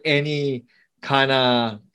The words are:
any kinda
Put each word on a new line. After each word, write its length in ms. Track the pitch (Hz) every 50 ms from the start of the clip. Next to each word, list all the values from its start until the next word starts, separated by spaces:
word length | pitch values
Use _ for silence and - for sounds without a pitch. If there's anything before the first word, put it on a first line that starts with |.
| -
any 600 | 156 143 143 147 151 147 147 143 139 131 123 - _ _ _ _ _ _ _
kinda 800 | - - 139 135 135 135 135 131 127 127 123 120 117 113 104 104 - _